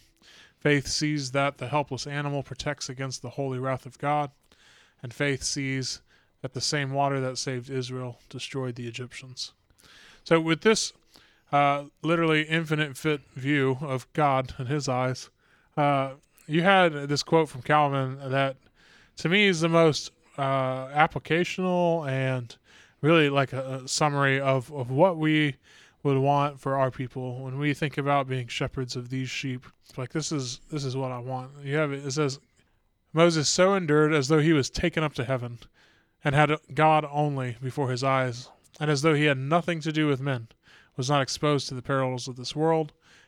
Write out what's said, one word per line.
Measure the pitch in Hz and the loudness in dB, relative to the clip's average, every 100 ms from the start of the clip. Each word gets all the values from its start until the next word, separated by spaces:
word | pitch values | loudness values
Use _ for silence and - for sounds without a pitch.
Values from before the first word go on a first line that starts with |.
| - _ _ - - _ | -14 _ _ -20 -20 _
Faith | 151 143 135 | 2 2 2
sees | - 151 151 131 | -2 -2 -2 -2
that | 135 139 139 | 0 0 -2
the | 123 | -4
helpless | 147 139 127 147 | -2 -2 -6 -8
animal | 143 147 143 | -6 -4 -4
protects | 135 127 - 143 - | -6 -8 -6 -6 -8
against | 131 135 123 | -8 -8 -8
the | 123 | -10
holy | - 139 127 | -8 -6 -4
wrath | 131 131 | -4 -6
of | 127 - | -8 -8
God. | 143 147 143 - _ _ _ _ _ _ | -2 -2 -2 -8 _ _ _ _ _ _
And | 123 | -14
faith | - 143 135 | -4 -2 -2
sees | - 147 135 135 127 - _ _ _ _ | -4 -4 -4 -4 -4 -8 _ _ _ _
that | 131 | -10
the | - | -6
same | - 151 135 | -2 -2 -2
water | 139 139 139 | 0 0 0
that | 131 127 | -2 -4
saved | - 127 123 | -6 -6 -6
Israel | 135 123 127 127 120 _ | -6 -6 -8 -10 -12 _
destroyed | 127 - 135 127 123 | -12 -8 -6 -6 -8
the | 120 | -10
Egyptians. | 113 123 - 131 127 - - _ _ - - - - | -10 -14 -16 -16 -14 -14 -14 _ _ -20 -20 -20 -20
So | - 165 | 0 0
with | 160 160 | 2 0
this, | 220 220 - - _ - _ _ _ | 2 2 0 -8 _ -20 _ _ _
uh, | 143 143 143 143 _ | 2 4 2 -4 _
literally | 151 170 165 156 | -2 2 4 2
infinite | 156 160 156 151 151 131 | 2 0 0 -2 -2 -2
fit | 160 147 - | -2 -2 -4
view | - 131 147 135 131 | -8 -2 2 2 0
of | 151 131 - | -4 -6 -4
God | - 147 131 131 - | 0 2 2 -2 -6
in | 123 | -4
his | 147 139 | -4 -2
eyes, | 127 127 127 - _ _ _ _ - | 0 0 -4 -10 _ _ _ _ 0
uh, | 143 139 135 135 _ _ - | 2 2 0 -6 _ _ -2
you | 156 | 2
had | 175 196 175 147 143 | 6 6 6 2 -2
this | 143 | -2
quote | - 165 151 | 2 2 2
from | 131 | -4
Calvin | - 151 143 139 131 135 139 | 0 2 4 0 -2 -4 -4
that | 135 139 131 _ _ _ _ _ - | 0 0 -4 _ _ _ _ _ -6
to | 160 | 0
me | 190 208 | 4 4
is | 170 | 4
the | 165 | 4
most, | 165 165 139 - - _ - | 6 6 4 -4 -16 _ -4
uh, | 135 135 131 131 131 | -2 0 -2 -4 -4
applicational | 147 160 139 - 160 180 - 185 180 175 165 143 | 0 2 0 0 0 0 -2 0 2 2 0 -2
and | 131 131 131 120 - _ - - _ | -2 0 -2 -6 -14 _ -20 -20 _
really | 143 165 147 | 4 6 6
like | 139 131 | 2 0
a, | 131 131 131 | -2 -8 -8
a | 127 | -6
summary | - 151 143 139 135 | 0 0 2 2 2
of, | 139 135 120 | 2 0 0
of | 147 120 | -6 -2
what | 131 185 165 | 4 4 4
we | 156 156 147 - _ - - _ | 2 2 2 -2 _ -20 -20 _
would | 143 135 | 0 2
want | 139 143 143 139 | 2 2 0 -4
for | 143 139 | -4 0
our | 131 | 0
people | - 127 135 127 127 | -2 -8 -8 -10 -10
when | 131 135 | -10 -4
we | 147 | -2
think | 139 151 147 | 0 -2 -2
about | 139 143 131 | 0 0 0
being | 131 120 | -4 -4
shepherds | - 135 - 123 | -4 -4 -4 -6
of | 123 123 | -8 -6
these | 131 127 | -6 -6
sheep. | - 139 123 - - _ - | -6 -6 -8 -10 -20 _ -12
Like, | 127 | -8
this | 160 147 | -6 -4
is, | 156 127 123 - | -4 -6 -10 -10
this | 151 | -8
is | 135 131 | -6 -4
what | 131 | -6
I | 123 | -6
want. | 123 131 131 143 | -8 -10 -10 -12
You | 143 147 | -4 -2
have | 151 | -2
it. | 139 143 | -4 -4
It | |
says, | 135 147 135 _ _ _ _ _ _ _ | -2 -2 -4 _ _ _ _ _ _ _
"Moses | 156 170 160 135 | 4 4 4 2
so | - 185 | 4 4
endured | 196 170 147 151 | 4 4 4 6
as | 156 135 | 4 4
though | 156 | 4
he | 151 | 6
was | 156 127 | 4 2
taken | - 175 165 | -2 -2 0
up | 156 | -2
to | - | -2
heaven | 131 131 120 120 - _ _ _ _ _ | -4 -4 -6 -12 -18 _ _ _ _ _
and | 151 | 0
had | 139 147 151 - | 4 4 2 -2
God | 139 156 156 147 | 2 4 4 2
only | 143 147 139 127 117 | -2 -2 -2 -4 -6
before | 131 147 131 | -6 -2 -2
his | 123 | 0
eyes, | 135 135 127 120 - - _ - | 2 2 0 -4 -12 -20 _ -6
and | 151 | -2
as | 143 | 2
though | 156 | 2
he | 147 | 4
had | 151 135 | 4 2
nothing | 135 170 170 170 | 0 0 0 -2
to | 156 | -2
do | 151 151 | 0 2
with | 131 | 0
men, | 139 127 113 _ _ - _ - | -2 -4 -6 _ _ -20 _ -6
was | 127 | 0
not | 143 | 0
exposed | 131 - 151 143 - | 0 -2 0 0 -2
to | |
the | 127 | -8
perils | 120 135 131 127 127 | -4 -2 -2 -4 -8
of | 123 | -10
this | 123 | -10
world, | 147 160 160 151 - _ - | -2 0 0 -2 -10 _ -20